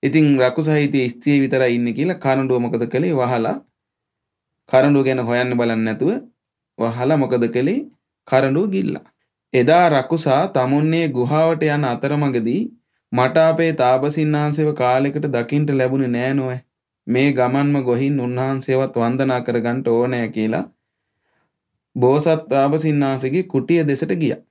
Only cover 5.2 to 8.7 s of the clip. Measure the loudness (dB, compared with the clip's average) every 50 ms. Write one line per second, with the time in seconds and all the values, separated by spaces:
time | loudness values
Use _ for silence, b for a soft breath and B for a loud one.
5.2 | -2 -2 -2 -2 0 0 0 0 0 0 0 0 -2 -2 -2 -2 -2 -2 -2 -4
6.2 | -6 -12 _ _ _ _ _ _ _ _ _ -4 -4 -4 -2 -2 -2 0 0 0
7.2 | 0 0 0 0 0 0 0 -2 -2 0 -2 -4 -6 -10 _ _ _ _ _ _
8.2 | _ 0 0 2 2 2 0 0 -2 -2